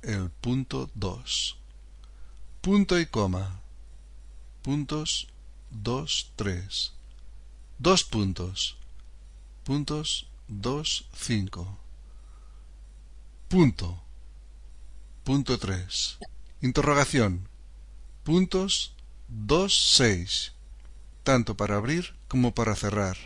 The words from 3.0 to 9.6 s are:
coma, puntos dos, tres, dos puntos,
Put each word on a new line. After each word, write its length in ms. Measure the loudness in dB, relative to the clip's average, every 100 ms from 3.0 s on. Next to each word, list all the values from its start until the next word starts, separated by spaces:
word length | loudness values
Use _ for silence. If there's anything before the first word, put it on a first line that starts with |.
| 4
coma, 540 | 2 2 2 -2 -6 -12 -16 -16 -16 -18 -18 -16 -16 -16 -8
puntos 680 | -2 -2 0 -2 0 -2 -4 -14 -18 -18 -14
dos, 600 | -6 -2 -2 0 -4 -4 -4
tres, 580 | -2 -2 -4 -4 -4 -6 -16 -16 -14 -14 -16 -18 -16 0
dos 240 | 6 6
puntos, 720 | 4 2 2 0 -4 -2 -4 -4 -14 -14 -14 -16 -18 -18 -18 -12